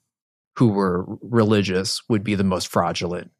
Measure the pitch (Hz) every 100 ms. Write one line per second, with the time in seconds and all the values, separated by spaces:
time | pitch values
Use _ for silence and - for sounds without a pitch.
0 | _ _ _ _ _ - 120 101 95 90
1 | 98 107 - 117 107 104 95 92 98 -
2 | - 110 104 101 98 90 - 107 85 87
3 | 90 87 - _